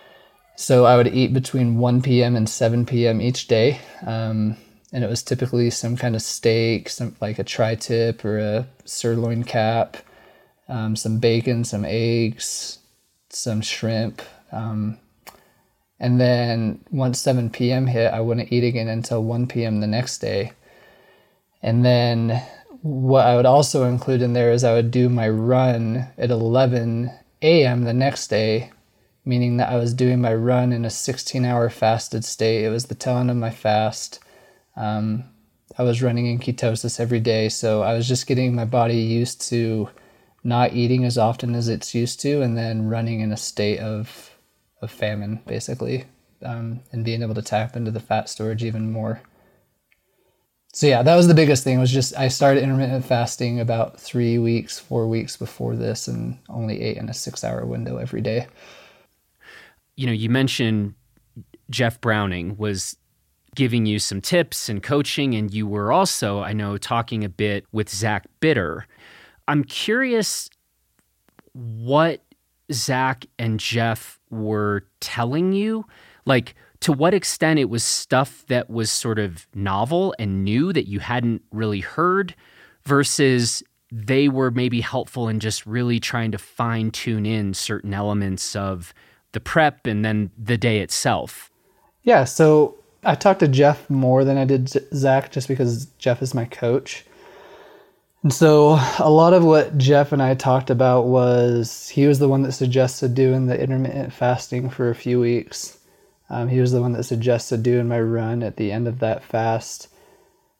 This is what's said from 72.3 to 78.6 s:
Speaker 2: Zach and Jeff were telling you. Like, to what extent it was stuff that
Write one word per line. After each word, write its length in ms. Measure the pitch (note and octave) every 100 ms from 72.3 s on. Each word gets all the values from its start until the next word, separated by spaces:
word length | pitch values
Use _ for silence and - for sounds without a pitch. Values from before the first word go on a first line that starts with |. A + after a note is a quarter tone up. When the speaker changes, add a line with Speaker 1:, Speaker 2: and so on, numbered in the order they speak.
| _ _ _ -
Speaker 2:
Zach 540 | B2+ - B2+ C3 B2+ - -
and 220 | A#2 A2
Jeff 640 | - A#2 A#2 A2 - - -
were 540 | A2+ G#2+ G#2+ G#2 G2+ - -
telling 540 | - - A#2+ D3 F#3
you. 320 | G3 G#3+ A3 G#3+ - - _
Like, 300 | - B2+ A#2+ - _ -
to 120 | -
what 220 | C3+ E3
extent 440 | F#3+ - - D#3+ D#3
it 100 | A#2+
was 140 | A#2
stuff 640 | - - - B2+ C#3 - -
that 220 | B2